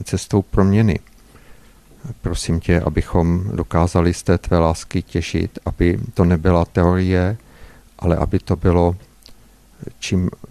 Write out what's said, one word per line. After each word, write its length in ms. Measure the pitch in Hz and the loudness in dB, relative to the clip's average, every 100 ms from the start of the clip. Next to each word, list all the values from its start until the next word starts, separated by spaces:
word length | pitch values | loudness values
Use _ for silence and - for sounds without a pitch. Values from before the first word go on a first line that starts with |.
cestou 380 | - 95 - 101 | -6 -8 -2 -2
proměny. 580 | - 107 95 104 110 - - _ _ - - - - _ _ - - - | 0 2 4 4 2 0 -6 _ _ -20 -20 -20 -20 _ _ -18 -18 -10
Prosím 380 | 90 87 - 85 | -8 -6 -4 -2
tě, 220 | - 85 | 0 0
abychom 640 | - 80 - 90 85 87 95 | 2 -2 0 0 2 0 -2
dokázali 600 | - 80 82 87 92 85 | -4 -2 0 2 2 0
z 100 | - | 0
té 140 | - 87 | 0 -2
tvé 200 | - 87 | 0 2
lásky 440 | 82 82 - 90 | 2 0 -6 -6
těžit, 580 | - 85 - 85 87 - - | -4 -6 -4 -4 -6 -6 -8
aby 340 | - 87 101 110 | 0 0 0 -4
to 120 | - 87 | 0 2
nebyla 400 | 82 90 85 82 | 2 2 2 2
teorie, 720 | 90 87 92 92 92 92 113 - - - - _ - | 2 2 2 0 0 0 -4 -12 -20 -20 -20 _ -4
ale 160 | 87 76 | -2 0
aby 240 | 78 95 | 0 -2
to 160 | - 87 | -2 -2
bylo 400 | 90 87 87 90 - _ - - - _ _ - - - | 2 2 2 0 -10 _ -20 -20 -20 _ _ -18 -18 -14
čím 300 | - 92 90 - - | -4 -2 -2 -6 -16